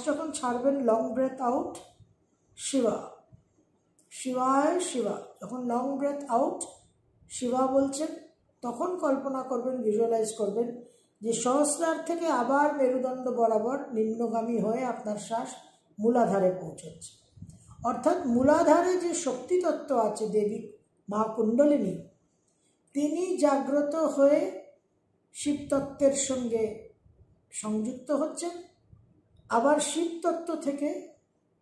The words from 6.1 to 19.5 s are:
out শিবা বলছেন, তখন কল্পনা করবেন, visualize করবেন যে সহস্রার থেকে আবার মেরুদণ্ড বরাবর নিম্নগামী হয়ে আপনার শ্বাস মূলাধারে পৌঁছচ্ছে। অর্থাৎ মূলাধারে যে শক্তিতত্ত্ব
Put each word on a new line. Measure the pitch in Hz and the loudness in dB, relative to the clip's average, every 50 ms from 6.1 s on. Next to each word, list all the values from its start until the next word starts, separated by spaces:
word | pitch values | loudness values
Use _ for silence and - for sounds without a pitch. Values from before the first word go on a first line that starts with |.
| - 285 - - | -2 -4 -4 0
out | 233 240 285 330 - - - - - - _ _ _ _ _ _ _ _ _ - | 0 2 2 0 -2 -4 -8 -12 -14 -20 _ _ _ _ _ _ _ _ _ -16
শিবা | - - 254 240 240 254 262 | -10 -6 -4 -2 0 2 2
বলছেন, | 262 269 277 277 277 - - 311 320 - - - - _ _ _ _ _ _ - | 4 4 4 2 2 0 -2 -6 -6 -6 -10 -16 -20 _ _ _ _ _ _ -10
তখন | 240 233 233 330 359 359 - | -8 -6 -4 -4 -4 -4 -2
কল্পনা | 320 294 269 - 277 277 262 262 254 | 0 0 0 0 -2 -4 -4 -6 -4
করবেন, | 262 262 233 233 254 254 254 220 | -4 -4 -4 -2 -2 -2 -2 0
visualize | 214 208 214 233 233 226 226 214 214 - - | 0 2 2 2 2 2 0 0 -2 -2 -4
করবেন | 214 196 196 233 240 233 - - - - _ _ _ _ _ - | -4 -2 0 -2 -2 -4 -4 -12 -14 -20 _ _ _ _ _ -8
যে | 208 226 226 | -4 -4 -2
সহস্রার | - - 247 254 285 294 285 - - 339 330 320 - - | 0 0 2 2 4 2 2 0 0 0 0 -2 -2 -2
থেকে | - 339 339 339 | -4 -4 -2 0
আবার | 330 285 247 240 233 269 285 294 294 294 294 | 0 0 0 2 2 2 4 4 2 2 2
মেরুদণ্ড | 269 247 254 262 240 254 254 262 254 254 | 2 2 2 0 -2 -2 -4 -4 -4 -4
বরাবর | 220 220 233 226 226 208 214 240 277 277 285 - 240 | 0 2 2 4 4 2 0 0 -2 -4 -6 -4 -2
নিম্নগামী | 220 220 220 226 233 233 220 214 226 226 233 240 220 | -2 0 0 0 -2 -2 -2 -2 -2 -2 -2 0 0
হয়ে | 190 214 226 247 262 | 0 0 0 0 -2
আপনার | 247 233 - - 208 208 208 - | -4 -4 -6 -6 -6 -6 -6 -6
শ্বাস | - 226 226 262 262 - - - - _ _ _ _ _ - | -6 -4 -4 -4 -6 -10 -14 -18 -20 _ _ _ _ _ 0
মূলাধারে | 208 233 247 247 226 180 196 196 185 185 185 - | 2 4 4 4 4 4 4 4 4 2 2 0
পৌঁছচ্ছে। | - - - - - - - - - - - _ _ _ _ - - - - - - - - - - | -6 -12 -12 -14 -16 -18 -18 -18 -20 -20 -20 _ _ _ _ -20 -20 -20 -20 -20 -20 -20 -12 -6 -4
অর্থাৎ | 233 254 - - 302 359 370 - | -4 -2 0 2 2 2 2 2
মূলাধারে | 262 233 240 262 277 302 330 339 294 302 349 349 370 370 - | 2 2 4 6 6 6 6 6 6 6 6 6 4 2 0
যে | 339 349 320 | 0 -2 -4
শক্তিতত্ত্ব | - - 262 - - - - | -2 -2 -4 -4 -4 -2 0